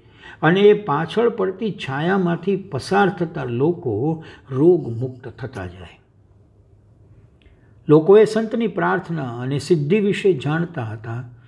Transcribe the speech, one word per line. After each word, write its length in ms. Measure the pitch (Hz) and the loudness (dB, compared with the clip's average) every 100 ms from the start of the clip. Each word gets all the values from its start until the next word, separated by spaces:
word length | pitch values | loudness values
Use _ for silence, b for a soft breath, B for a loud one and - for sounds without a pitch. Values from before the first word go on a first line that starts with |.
| B B B B | B B B B
અને 180 | 156 190 | 2 6
એ 140 | 202 | 6
પાછળ 560 | 202 - 143 160 - 233 | 6 2 -4 -2 0 0
પડતી 420 | 208 190 190 226 | 0 -4 -4 -6
છાયામાંથી 840 | - - 135 165 196 175 170 - 190 | -8 -8 -4 0 0 0 -2 -2 -4
પસાર 540 | - 131 - 190 196 | -4 -8 -2 2 2
થતા 340 | - 165 160 | 0 -6 -6
લોકો 800 | 131 120 147 170 135 101 143 160 B B - | -6 -2 0 -2 -4 -4 -2 -4 B B -8
રોગમુક્ત 800 | 131 160 175 135 117 117 - 117 | 2 4 4 0 -6 -8 -10 -16
થતા 380 | - 131 - 90 | -14 -12 -10 -12
જાય. 340 | 90 85 - _ _ _ _ _ _ _ _ _ _ - - _ _ _ b b b - | -14 -20 -20 _ _ _ _ _ _ _ _ _ _ -20 -20 _ _ _ b b b 4
લોકો 300 | 156 156 208 | 4 8 6
એ 80 | 214 | 6
સંતની 420 | 220 220 233 226 | 2 -2 -2 -4
પ્રાર્થના 680 | 175 175 190 - 165 131 120 | -2 -2 -2 -4 -6 -6 -6
અને 200 | 127 139 | -4 -4
સિદ્ધિ 400 | - 175 143 214 | 0 0 2 2
વિશે 340 | 202 185 202 | 2 0 0
જાણતા 500 | 156 139 160 170 - | 0 0 -2 -4 -6
હતા, 400 | 113 110 117 117 127 b | -10 -10 -10 -10 -10 b